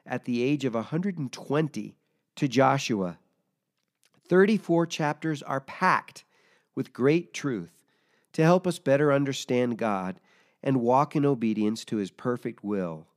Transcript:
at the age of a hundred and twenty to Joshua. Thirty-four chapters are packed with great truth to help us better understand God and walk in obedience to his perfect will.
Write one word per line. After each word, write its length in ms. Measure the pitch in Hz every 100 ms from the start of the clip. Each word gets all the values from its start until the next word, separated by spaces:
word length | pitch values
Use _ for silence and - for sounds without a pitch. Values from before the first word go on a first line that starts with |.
| -
at 180 | 127
the 180 | - 120
age 220 | 127 147
of 100 | 127
a 100 | 113
hundred 340 | 107 160 196 170
and 160 | 131
twenty 640 | - - 143 156 107 104 - _ _ _ -
to 100 | 143
Joshua. 720 | 120 131 135 - 107 90 82 _ _ _ _ _ _ _ _ _ _ -
Thirty-four 600 | 180 202 208 - 170 165
chapters 580 | - 151 151 160 139
are 160 | - 135
packed 640 | - - 185 127 - - - _ _ _ _ -
with 180 | 120
great 400 | - 135 170 170
truth 480 | - 143 107 82 _ _ _ _ _ _
to 120 | -
help 220 | 160 180 185
us 140 | 170
better 320 | 139 139 151
understand 680 | 139 139 135 - 123 123 110
God 440 | 113 98 92 92 _ _ _ _
and 160 | 139 131
walk 340 | 117 131 147
in 120 | 151 143
obedience 580 | 127 110 104 107 110
to 140 | - 110
his 140 | 92
perfect 520 | - 127 123 120 117
will. 440 | 101 104 87 80 -